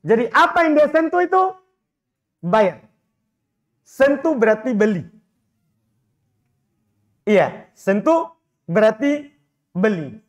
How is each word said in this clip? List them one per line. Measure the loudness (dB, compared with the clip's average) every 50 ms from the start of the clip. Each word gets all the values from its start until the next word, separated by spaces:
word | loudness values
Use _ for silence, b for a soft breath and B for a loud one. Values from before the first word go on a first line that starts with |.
| 0
Jadi | 0 0 0 0 0
apa | 2 2 2 2 2 0 0
yang | 2 4
dia | 2 2
sentuh | 2 2 0 0 0 0 -2
itu, | 0 0 0 0 0 0 -4 -10 _ _ _ _ _ _ _ _ _ _ _ _ _ _ _ _ -4
bayar. | 0 2 2 2 0 -2 -8 _ _ _ _ _ _ _ _ _ _ _ _ _ _ _ _ _ _ _ _ _
Sentuh | _ 0 0 2 2 2 0 -2 -4 -2
berarti | 0 0 0 0 0 -2 -4
beli. | 0 0 0 0 0 -4 -8 -12 _ _ _ _ _ _ _ _ _ _ _ _ _ _ _ _ _ _ _ _ _ _ _ _ _ _ _ _ _ _ _ _ _ _ _ _ _ _ _ _ _ _ _
Iya, | 0 2 2 2 0 -4 -14 -20 _ _
sentuh | _ -4 -2 -2 0 0 0 0 0 -2 -6 _ _ _ _ _ _ _
berarti | -4 0 2 2 2 0 0 -2 -2 -2 -4 -8 -16 _ _ _ _ _ _ _ _ _
beli. | -2 -2 -2 -2 -4 -8 -12 -16 -20 _